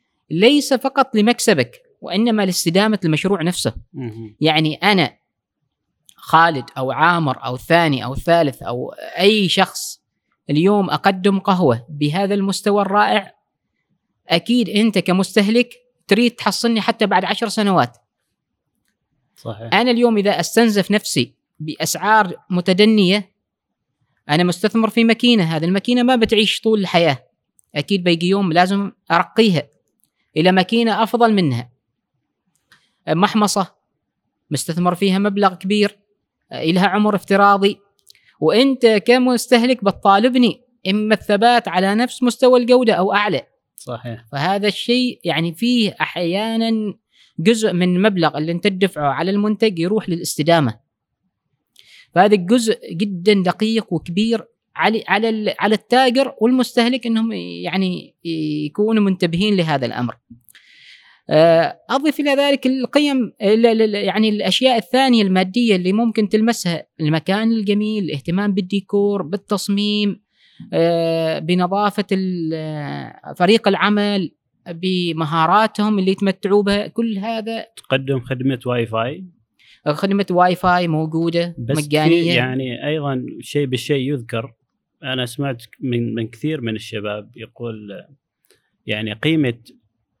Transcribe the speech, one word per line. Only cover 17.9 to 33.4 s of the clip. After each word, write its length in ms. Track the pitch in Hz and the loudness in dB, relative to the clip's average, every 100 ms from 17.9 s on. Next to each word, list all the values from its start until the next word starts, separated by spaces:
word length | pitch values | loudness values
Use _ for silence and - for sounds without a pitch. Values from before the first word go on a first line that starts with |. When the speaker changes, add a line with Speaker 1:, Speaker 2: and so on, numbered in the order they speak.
| - _ _ _ _ _ _ _ _ _ _ _ _ _ _ | -4 _ _ _ _ _ _ _ _ _ _ _ _ _ _
Speaker 2:
صحيح. 320 | 117 104 117 | -14 -12 -4
Speaker 1:
أنا 160 | 185 247 | 0 2
اليوم 280 | 240 240 220 | 2 2 2
إذا 220 | 202 165 | 0 -2
أستنزف 500 | 170 - 233 202 185 | 0 2 2 2 0
نفسي 440 | 202 - - 120 _ _ - | -2 -2 -2 -4 _ _ -14
بأسعار 720 | 151 - 160 151 190 220 196 170 - | -12 -6 -6 -4 2 4 2 -4 -4
متدنية، 800 | 180 175 185 214 220 180 202 190 _ _ _ _ _ _ _ _ _ - | -2 2 4 4 4 4 2 -2 _ _ _ _ _ _ _ _ _ -2
أنا 140 | 151 | 0
مستثمر 480 | 180 175 214 226 226 | 2 0 -2 0 0
في 140 | 233 | 2
ماكينة، 380 | 226 226 247 233 | 2 2 2 2
هذه 220 | 165 160 | 2 0
الماكينة 380 | 165 196 214 247 | 0 0 0 0
ما 140 | 247 254 | 2 2
بتعيش 440 | 220 214 220 - | 2 2 0 0
طول 200 | 220 220 | 0 0
الحياة، 380 | 185 175 165 131 _ _ _ _ _ | 0 2 2 0 _ _ _ _ _
أكيد 300 | 151 147 196 | -8 -2 -2
بيجي 240 | 175 170 175 | 0 0 0
يوم 240 | 196 196 | 0 2
لازم 400 | 160 185 196 202 - - | 2 2 0 -4 -8 -2
أرقيها 520 | 170 180 - 226 165 - _ _ _ _ _ _ - | 0 0 2 4 2 -2 _ _ _ _ _ _ 0
إلى 160 | 175 | 2
ماكينة 500 | 190 185 233 233 202 | 4 2 0 0 0
أفضل 300 | 220 233 233 | 0 2 2
منها. 360 | 208 165 120 123 _ _ _ _ _ _ _ _ _ _ _ _ _ - | 2 0 -2 -6 _ _ _ _ _ _ _ _ _ _ _ _ _ -4
محمصة 640 | 160 202 220 | 0 0 2